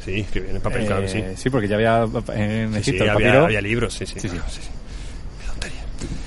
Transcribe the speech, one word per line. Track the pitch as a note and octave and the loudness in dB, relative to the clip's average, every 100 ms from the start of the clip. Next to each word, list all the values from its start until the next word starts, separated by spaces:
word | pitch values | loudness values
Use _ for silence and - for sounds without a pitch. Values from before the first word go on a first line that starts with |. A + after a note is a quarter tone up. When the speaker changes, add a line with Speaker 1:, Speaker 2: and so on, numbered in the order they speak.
Speaker 1:
Sí, | - G2 | -2 -2
escribían | G2+ F#2+ F2+ F#2+ | 0 0 0 0
en | |
papel, | G#2+ - G#2 | 0 0 0
claro | G2 | 0
que | G2 | 0
sí. | G#2+ | -2
Speaker 2:
Eh, | F#2+ F#2+ | -2 -2
sí, | B2+ | 0
porque | C3 G2+ | 2 2
ya | G#2 | 4
había | A2+ A2+ A2+ A#2+ G2+ A2 | 4 4 2 0 -4 -2
en | G#2 A2 A2 | 0 0 0
Speaker 1:
Sí, | G#2+ | 0
Speaker 2:
Egipto | |
Speaker 1:
sí, | G2+ F#2+ | 0 2
Speaker 2:
el | G#2 | 4
Speaker 1:
había, | G#2 G#2+ | 4 6
Speaker 2:
papiro. | G#2+ D#3+ | 6 6
Speaker 1:
había | G#2+ | 4
libros, | G2+ A#2 A#2 | 0 0 0
sí, | - G2+ | -2 -6
sí. | - | -4
Speaker 2:
Sí, | A2 | -6
sí. | F2 - | -4 -4
Speaker 1:
Sí, | - | -6
sí. | - - - - - - - - | -8 -8 -10 -10 -10 -10 -10 -8
Qué | - | -6
tontería. | - - - - - - - | -4 -6 -6 -6 -6 -6 -6